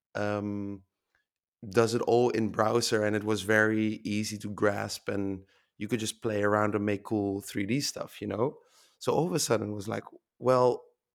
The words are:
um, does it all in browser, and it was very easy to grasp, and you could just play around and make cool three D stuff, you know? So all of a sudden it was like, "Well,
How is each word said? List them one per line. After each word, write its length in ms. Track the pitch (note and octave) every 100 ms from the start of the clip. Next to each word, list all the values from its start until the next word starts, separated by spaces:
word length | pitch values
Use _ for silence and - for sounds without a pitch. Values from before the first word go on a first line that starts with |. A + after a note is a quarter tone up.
| _ G#2
um, 640 | G#2 G#2 G#2 G2+ G2+ G2 F#2+ _ _ _ _ _ _ _ A2
does 240 | G2+ A2+
it 80 | A#2
all 280 | - A#2+ B2
in 180 | A2 A2
browser, 560 | F2+ G#2+ A#2 A#2 A2
and 100 | G#2+
it 80 | G#2
was 200 | G#2 G#2+
very 580 | F#2+ A2 G#2+ A2 A2 G#2+
easy 340 | G#2+ G#2 G#2+ G#2
to 120 | G#2
grasp, 580 | G2 G#2 G2+ G#2+ - -
and 360 | G2+ G2 F#2+ F#2+ _ _ -
you 100 | G#2
could 140 | A#2+
just 220 | A2 -
play 200 | A#2 G#2
around 320 | G#2 G#2 G#2
and 100 | G#2
make 200 | G#2 G2+
cool 360 | - G#2+ G2+ G2
three 260 | - G#2 G2+
D 140 | C3+
stuff, 400 | C#3 - - -
you 60 | G#2
know? 320 | G2 C3 - _ _ _ _
So 140 | -
all 140 | - F3
of 60 |
a 60 | E3+
sudden 320 | - A2 G#2
it 40 |
was 120 | G#2 G2+
like, 180 | G#2+ - - _ _
"Well, 420 | B2 B2+ B2 A#2 - _ _